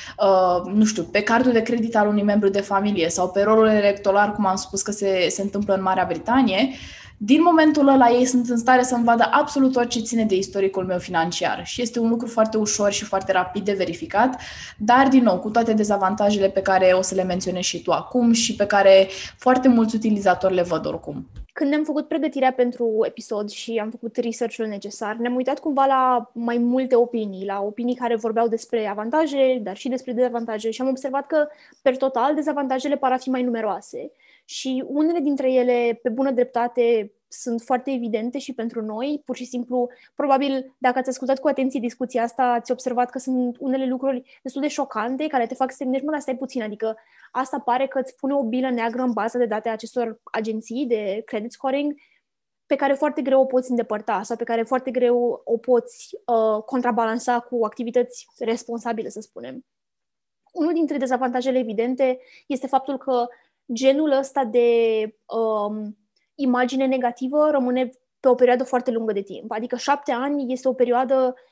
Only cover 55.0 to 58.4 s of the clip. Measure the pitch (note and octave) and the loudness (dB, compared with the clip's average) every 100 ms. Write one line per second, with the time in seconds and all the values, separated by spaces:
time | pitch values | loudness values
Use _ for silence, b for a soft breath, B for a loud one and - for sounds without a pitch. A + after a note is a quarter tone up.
55 | A#3+ A#3+ A#3+ - - A3+ - A#3+ A#3+ - | 2 2 0 -2 -4 -2 2 2 0 -8
56 | - - - A#3 A3 G#3+ A3 B3+ A#3+ A3+ | -18 -12 -2 2 2 0 -2 -2 0 0
57 | A3+ A#3 B3+ A#3+ A#3+ A#3+ G#3+ - A#3 B3 | -2 -2 -2 -2 -2 -2 -2 -4 -2 0
58 | B3 - - - | 0 -4 -20 -10